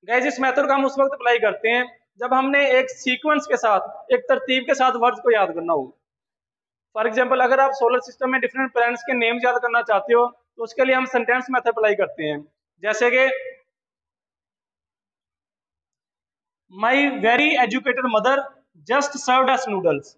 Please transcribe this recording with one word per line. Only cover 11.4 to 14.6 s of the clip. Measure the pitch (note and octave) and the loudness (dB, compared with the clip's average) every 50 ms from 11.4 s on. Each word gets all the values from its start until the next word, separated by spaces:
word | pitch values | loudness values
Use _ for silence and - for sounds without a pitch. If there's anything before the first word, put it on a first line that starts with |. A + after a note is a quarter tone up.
| B3 - | -2 -2
method | C4 B3 A#3+ A#3+ | -4 -2 -2 -2
apply | A3+ A3 A3 G#3+ G3+ | -2 0 2 0 2
करते | G3+ G3 D#3+ - - D#3+ | 0 -2 -4 -4 -8 -6
हैं, | D3+ D3+ D3 D3 _ _ _ _ _ _ _ | -6 -6 -8 -10 _ _ _ _ _ _ _
जैसे | D#3+ G#3 G#3+ G#3+ B3 A#3+ A#3 | -6 -6 -2 0 0 0 2
कि | B3+ C4+ C4 C4 - - - - _ _ _ _ _ _ _ _ _ _ _ _ _ _ _ _ _ _ _ _ _ | 2 2 0 0 -4 -10 -14 -16 _ _ _ _ _ _ _ _ _ _ _ _ _ _ _ _ _ _ _ _ _